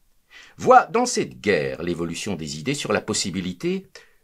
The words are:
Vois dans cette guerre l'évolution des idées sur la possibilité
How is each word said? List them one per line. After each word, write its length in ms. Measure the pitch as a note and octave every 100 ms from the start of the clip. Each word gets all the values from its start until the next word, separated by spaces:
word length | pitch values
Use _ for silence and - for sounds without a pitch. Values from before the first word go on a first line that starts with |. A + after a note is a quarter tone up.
| _ _ _ - - -
Vois 260 | A#3 B3+
dans 220 | - A3 B3
cette 340 | - D#3+ -
guerre 420 | G#2 F2+ C2+ C2+
l'évolution 520 | E2+ E2 E2+ E2+ -
des 240 | F2 D#2 D2
idées 160 | D#2
sur 180 | D3 -
la 80 | G2+
possibilité 880 | - G#2 G2+ F#2 F#2 F2+ F3 F#3+ F#3+ - - _